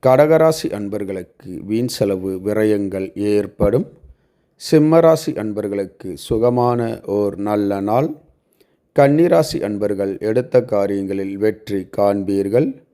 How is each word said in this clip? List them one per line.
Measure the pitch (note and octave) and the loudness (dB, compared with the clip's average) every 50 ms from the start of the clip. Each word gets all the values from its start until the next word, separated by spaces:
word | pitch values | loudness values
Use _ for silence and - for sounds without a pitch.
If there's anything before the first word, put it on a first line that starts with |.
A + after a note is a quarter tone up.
கடகராசி | - B2+ C3 C3+ D3 D3+ D#3+ D#3+ D#3+ D#3+ D#3+ D#3+ - - | 4 4 6 6 6 6 6 4 4 4 2 0 -4 -8
அன்பர்களுக்கு | - G2+ G#2 G2+ G2+ G#2 G2+ F#2+ G2 F#2 F2+ _ _ _ - - F2+ D2 - | -6 -6 -8 -8 -8 -8 -8 -8 -8 -10 -10 _ _ _ -16 -14 -12 -12 -8
வீண் | G2 G#2+ A2+ A#2+ B2 - | -4 -2 -2 -2 -4 -2
செலவு | - A2 G2+ G2 F#2 F#2 G2 F#2+ F#2 F#2+ | -2 0 0 0 -2 -4 -6 -6 -4 -4
விரயங்கள் | G2+ G#2 G#2+ A2 G#2+ G#2+ G2+ G2+ G2 F#2+ F#2+ F#2+ F#2+ - | -2 0 0 2 2 2 0 -2 -4 -4 -6 -8 -8 -6
ஏற்படும். | G2 G2+ G#2 G#2 G#2 G2+ G2 - _ G#2 G2+ G#2 C3+ F#3+ - - _ _ - - _ _ _ _ _ _ _ _ _ | -6 -2 0 0 0 0 -2 -2 _ 0 2 2 0 -2 -4 -12 _ _ -20 -20 _ _ _ _ _ _ _ _ _
சிம்மராசி | - - - D#3 D#3 D#3 D#3+ E3 E3 D#3+ D#3+ D3+ - - - | -4 2 4 4 4 6 4 6 6 6 4 4 0 -6 -8
அன்பர்களுக்கு | - G#2+ A2 G#2 G#2 G#2 G2+ G2+ G2+ G2 F#2+ _ _ - F#2 E2 | -6 -6 -6 -6 -6 -6 -4 -4 -4 -6 -6 _ _ -12 -12 -12
சுகமான | - - - A#2+ A2 A2+ B2 B2 B2 A#2+ B2 A#2+ A#2+ A#2 A2+ A2+ - - | -12 -6 -4 -2 0 2 2 2 2 2 2 2 0 -2 -4 -6 -8 -6
ஓர் | - G2+ G#2 G#2 G2+ G2 | -4 -2 -2 -2 -2 -4
நல்ல | F#2 G2+ G#2 G#2 G#2 G2+ G2+ G2 G2 | -4 -4 -2 0 0 0 0 -2 -4
நாள். | G2 G#2 G#2+ B2 C#3+ - D#4 - _ _ _ _ _ _ _ _ _ _ _ _ _ _ _ | -2 0 0 0 0 0 -4 -10 _ _ _ _ _ _ _ _ _ _ _ _ _ _ _
கன்னிராசி | - C#3+ C#3 C#3+ D#3 E3+ F3 F3+ E3 D#3 - - - | 4 4 4 6 4 4 4 4 2 2 0 -4 -6
அன்பர்கள் | - G#2 G#2 G2+ G#2 G2+ G#2 F#2+ G2+ G2 G2 - | -4 -4 -4 -4 -4 -4 -2 -2 -2 -4 -4 -4
எடுத்த | - G#2+ A2 B2 B2+ C3 - B2+ A2 | -4 -2 0 0 -2 2 2 2 2
காரியங்களில் | - G#2+ G2+ G2 G2 G2+ G2 G2 F#2+ G2 G2 G2 G2 G2 | 2 -2 -2 0 0 -2 -4 -4 -4 -4 -6 -6 -6 -6
வெற்றி | G2 G#2 G#2+ G#2+ G#2+ - - G2+ G2 F#2 - - | -2 -2 -2 -2 -2 -10 -6 -6 -6 -6 -6 -2
காண்பீர்கள். | - G2+ G2+ G2+ G2+ G2 F#2 G2+ G2 G2 G2 G2+ B2 D3+ C4+ C4+ - _ _ | 0 2 2 2 0 -2 -4 -2 -2 -2 0 2 0 0 0 -4 -10 _ _